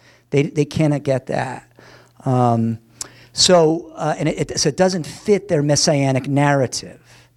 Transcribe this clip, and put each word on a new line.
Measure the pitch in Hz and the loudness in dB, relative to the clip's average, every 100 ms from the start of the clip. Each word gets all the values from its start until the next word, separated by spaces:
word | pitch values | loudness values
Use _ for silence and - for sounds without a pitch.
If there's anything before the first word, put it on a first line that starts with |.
| _ _ _ | _ _ _
They, | 143 | -2
they | 147 156 | 0 -2
cannot | 147 - 151 143 | -4 0 0 0
get | - 127 - | -2 -4 -4
that. | 139 131 123 - _ - - _ _ | -6 -6 -10 -18 _ -20 -20 _ _
Um, | 139 127 123 117 113 110 - _ - - - | -2 2 2 2 0 -4 -10 _ -18 -18 -14
so, | - - 175 156 165 - | -2 4 6 4 2 -6
uh, | - 151 170 | -6 -4 -2
and | 156 | -4
it, | - 147 | -2 -4
it, | - | -2
so | 160 | -2
it | 131 | 2
doesn't | 185 185 147 | 0 0 -8
fit | - - 202 196 | -8 0 0 0
their | 160 | 0
messianic | 147 143 - 143 135 131 139 | 2 2 2 2 2 0 0
narrative, | 135 143 143 123 - 90 - _ - _ | 0 2 2 0 -4 -12 -18 _ -20 _